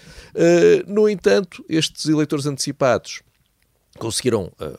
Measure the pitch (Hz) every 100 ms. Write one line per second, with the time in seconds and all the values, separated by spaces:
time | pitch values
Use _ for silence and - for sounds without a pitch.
0 | - - - - 170 175 175 165 - 208
1 | 214 190 202 202 190 - - 156 156 -
2 | 147 156 151 151 143 139 - 139 135 107
3 | - - _ _ _ _ _ _ _ -
4 | 110 - 123 113 90 - 76